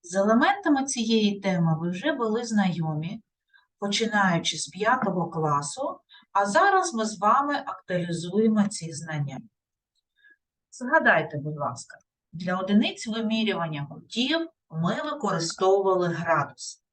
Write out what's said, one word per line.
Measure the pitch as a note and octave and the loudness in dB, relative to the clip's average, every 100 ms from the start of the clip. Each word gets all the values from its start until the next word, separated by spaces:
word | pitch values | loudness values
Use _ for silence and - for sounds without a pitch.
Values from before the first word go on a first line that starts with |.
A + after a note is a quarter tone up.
З | - F#3 | -4 0
елементами | G3+ A#3 D#4+ G4+ E4+ C#4 C4+ | 4 4 4 2 2 2 0
цієї | B3 A3+ A3+ G#3 G3 | -2 2 4 4 0
теми | G3 F3+ E3 D#3 | -2 2 2 2
ви | E3+ | -2
вже | F3+ D4+ | -2 -2
були | C#4+ A3+ A3 | -2 -2 -2
знайомі, | A#3 G#3 F#3+ E3+ D#3+ D3+ E3 A3+ _ _ _ _ _ _ | 0 2 2 0 -4 -4 -6 -10 _ _ _ _ _ _
починаючи | G3+ G3+ A3+ G#3 F#3+ E3+ - D#3+ | -4 -2 0 2 2 2 0 -6
з | - | -8
п'ятого | F#3 G#3+ B3 G#3 F3+ E3 | -2 0 2 2 -2 -4
класу, | E3 D#3 D3 D3 - D4 E4+ _ - _ | -2 0 0 -2 -6 -6 -8 _ -20 _
а | G3 G3+ | 0 2
зараз | D4+ G4 G4 F#4 | 4 6 4 2
ми | A#3 G#3+ | -2 -4
з | F#3 | 0
вами | G#3 B3 C#4+ C#4+ - | 2 4 2 -4 -6
актуалізуємо | - _ F3+ E3+ E3 F3 F#3+ A3 G#3+ G3+ | -12 _ -4 -2 -6 -2 2 2 4 0
ці | - E3 | -2 -10
знання. | D3 E3 D3+ C#3+ C3 A2+ _ _ _ _ _ _ _ _ _ _ _ _ | -10 -6 -4 -6 -8 -16 _ _ _ _ _ _ _ _ _ _ _ _
Згадайте, | - B3 D#4 B3+ F3 D3+ D3 | -10 2 4 6 4 2 -6
будь | D3 D3 | -8 -6
ласка, | C#3+ B2 - - _ _ _ | -6 -8 -16 -20 _ _ _
для | E3 F3+ F#3 | -8 -4 -4
одиниць | F#3+ G#3 D#4 F#4+ B3 | 2 4 4 -4 -8
вимірювання | A3 A3 A3 G#3+ F#3 E3+ D3 D3 | -4 -2 0 0 -2 -4 -6 -8
кутів | - - A3 C4 E4 E4 _ _ | -12 -10 -4 0 0 -2 _ _
ми | D#3+ F3 A#3 | -4 -2 -2
використовували | D4+ C#4+ - E3+ E3 - F#3+ G3 F#3+ F#3 F3 | -4 -4 -2 -2 -4 0 2 4 4 2 0
градус. | E3+ E3+ D#3+ - - - - _ | -2 0 0 0 -8 -16 -18 _